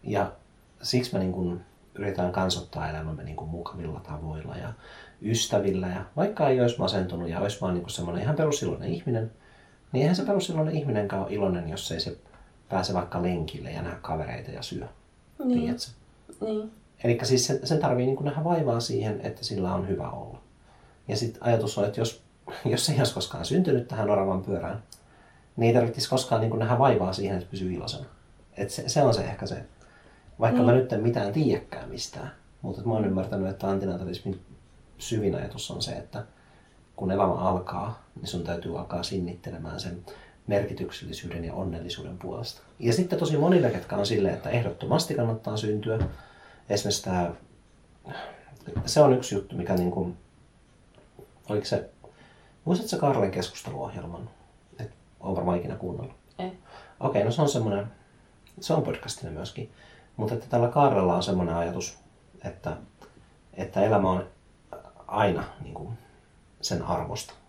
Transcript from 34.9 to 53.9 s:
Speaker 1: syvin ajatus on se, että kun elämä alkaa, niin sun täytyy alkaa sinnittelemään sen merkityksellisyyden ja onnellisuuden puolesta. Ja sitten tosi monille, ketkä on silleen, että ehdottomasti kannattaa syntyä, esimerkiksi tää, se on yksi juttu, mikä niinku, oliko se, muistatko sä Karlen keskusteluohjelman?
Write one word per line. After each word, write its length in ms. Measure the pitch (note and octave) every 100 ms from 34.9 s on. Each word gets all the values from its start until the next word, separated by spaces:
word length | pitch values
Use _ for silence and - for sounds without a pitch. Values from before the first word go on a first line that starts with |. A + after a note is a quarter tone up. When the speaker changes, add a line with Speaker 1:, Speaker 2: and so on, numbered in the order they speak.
| -
Speaker 1:
syvin 380 | - A2 G2+ F2
ajatus 360 | F2+ - -
on 100 | G2
se, 100 | -
että 320 | - A#2+ B2 A#2 - - - - - - -
kun 160 | F#2
elämä 220 | G2 F#2+
alkaa, 720 | F2 F#2 F2+ - F2+ G2+ A2+ - -
niin 120 | -
sun 160 | F2
täytyy 360 | E2+ E2+ - -
alkaa 240 | - F2
sinnittelemään 760 | - F#2+ F2 F2 - F2 D#2+ D#2+
sen 240 | F#2 F2 - - - - -
merkityksellisyyden 1000 | G2+ G2 - F#2 - - D#2 F2 F2 E2
ja 80 |
onnellisuuden 640 | - F2 E2 E2+ - D2 F#3
puolesta. 440 | - - A#2+ - - -
Ja 140 | A#2
sitten 260 | F3 F3+ D#3+
tosi 180 | D3+ D3
monille, 320 | D#3+ F3+ B2
ketkä 240 | - - G2
on 80 | G2+
silleen, 280 | G#2+ G2
että 160 | F2+ -
ehdottomasti 640 | A#2+ A#2 - - B2 - A2
kannattaa 420 | A#2 A2+ - G#2+
syntyä, 420 | G#2+ G#2+ A2 A2 A#2+ - - - - - -
esimerkiksi 340 | G2+ G#2 -
tää, 280 | - F2+ E2+ E2 - - _ _ _ - - - - - - - - A2+ -
se 160 | -
on 120 | D3
yksi 220 | B2+ - G2
juttu, 200 | - F2
mikä 180 | F2+ F#2
niinku, 360 | F2+ F#2+ F2+ F2+ - _ - _ _ - - - - - - - -
oliko 160 | G#2 -
se, 240 | G2+ - - - - - - - - -
muistatko 240 | F3+ -
sä 80 | E3+
Karlen 340 | C#3+ B2 G2+
keskusteluohjelman? 960 | F2+ F2 - - - G2